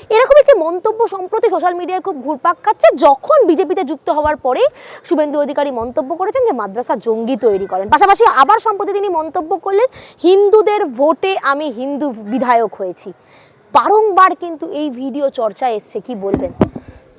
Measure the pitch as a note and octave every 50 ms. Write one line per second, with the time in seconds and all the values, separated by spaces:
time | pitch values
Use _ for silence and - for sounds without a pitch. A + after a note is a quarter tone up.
0 | - - A4 A4 C5 C5 C5+ D5 - - C#5+ G4+ D#4 D#4+ E4+ F4+ E4 A4 A4 A4
1 | A#4 G#4 F#4+ G4 F#4 F4+ - A4 - A4+ F#4 E4+ D4 F4+ F4+ F4 F4+ D#4 F#4 F#4
2 | - G4 F#4 C#4+ A#3 C4+ D#4 B3+ - E4+ F4 - - G#4 A4 - - E5 A4+ C#4+
3 | C#4 D4 C#4 C4+ - - D5 D#5 A#4+ F#4 E4 C4+ F#4 D4 F4 F#4+ F#4+ B3+ D#4 C4+
4 | _ - D#4+ D4 D4+ D4+ D4+ D4 - C4+ B3+ D#4+ A4+ D5 - - - - - -
5 | - - B3 C4+ D4+ D4+ C#4 D4+ D4 B3+ C#4+ D4 C#4+ C#4+ C4 A#3+ A3+ B3 B3 -
6 | D4 C4 E4+ D#4+ F#4 G4 G#4+ C5+ B4+ A4+ F#4 A#3+ G#3 G3+ F#3+ A3+ B3 - C4+ A#3+
7 | - A#3 A3 A3 A3+ A3+ C4+ A3 C4 A#3 G3+ F#3+ G3 F#3 - F#3 G3 F#3 - -
8 | G4+ F#4+ G4 G4 A4+ A#4 F4 C#4+ C4+ - G#4 A4+ - A4 G#4+ F#4+ G4+ G4+ G4 G4+
9 | G4 G#4 F4 D#4+ D#4 D#4+ D4 F4+ E4+ D#4 G4 F4+ - G4 G4 G4 A#4 C5 - -
10 | - - - _ - E4 F#4 G4 G4+ G4+ F#4 G#4+ G#4+ G4+ G#4 G#4 G#4 D#4+ B3 G#3+
11 | C#4 D4+ D#4+ - - F#4+ G4 F#4 - C4+ C#4 C#4+ D#4 D4+ A#3 G#3 B3+ C4+ C#4+ C#4
12 | D4 D4 B3 G#3 A3 G3+ A3 C4 B3+ B3 B3 A#3 A#3 G3+ - - G3+ F#3 F3 -
13 | - G3+ F3+ - _ _ _ - _ _ _ _ _ _ - C#4+ A#3 D4 G4+ G#4+
14 | A4 A4 F#4 F4 F#4 F#4 E4 - - F4 E4 D4 - - - C#4+ D4+ D4+ B3 A#3+
15 | C4 C4+ A3+ C#4+ C#4+ C#4 C4+ - A#3 G#3+ G3 - C#4 B3+ A3+ G#3 - - - A3
16 | F#3+ - B3+ G#3 F#3+ G3 F#3+ - G3 F3 E3+ - - - - - - - - -
17 | _ _ _